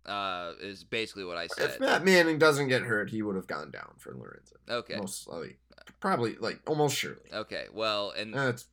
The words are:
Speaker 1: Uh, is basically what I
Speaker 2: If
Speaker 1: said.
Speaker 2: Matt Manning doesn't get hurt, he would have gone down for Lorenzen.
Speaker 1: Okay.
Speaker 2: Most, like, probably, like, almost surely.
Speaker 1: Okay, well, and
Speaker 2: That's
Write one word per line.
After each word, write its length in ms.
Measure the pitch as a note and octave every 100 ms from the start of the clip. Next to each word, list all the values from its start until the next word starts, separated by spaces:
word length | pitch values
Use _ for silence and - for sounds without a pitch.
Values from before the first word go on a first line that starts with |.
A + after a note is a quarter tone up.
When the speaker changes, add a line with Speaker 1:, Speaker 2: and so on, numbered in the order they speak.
| -
Speaker 1:
Uh, 460 | G2+ G2 F2+ F2 D#2+
is 240 | G2 F#2+
basically 400 | E2 A#2 A2 G2+
what 140 | F2+ E2+
I 60 |
Speaker 2:
If 80 | E2+
Speaker 1:
said. 280 | - - -
Speaker 2:
Matt 240 | C4+ -
Manning 340 | F#3+ F#3 E3 D#3
doesn't 300 | D#3 C#3+ C#3
get 140 | B2+
hurt, 260 | G#2 G#2+ G2+
he 140 | A2
would 140 | G#2 F#2+
have 100 | -
gone 240 | D2+ D2+
down 240 | - - -
for 160 | -
Lorenzen. 460 | B1+ G1+ - - - -
Speaker 1:
Okay. 260 | A#2+ - -
Speaker 2:
Most, 300 | G2+ - -
like, 320 | E2+ - - _ - - _
probably, 380 | G3 F3 A#2 -
like, 240 | G#2+ E2 -
almost 280 | D3+ D3
surely. 280 | - - - -
Speaker 1:
Okay, 360 | G#2+ A2 F2 A1
well, 380 | E2 A2 G#2 G2+
and 240 | D#2+ G#2+
Speaker 2:
That's 320 | B2 C3+ A#2+ -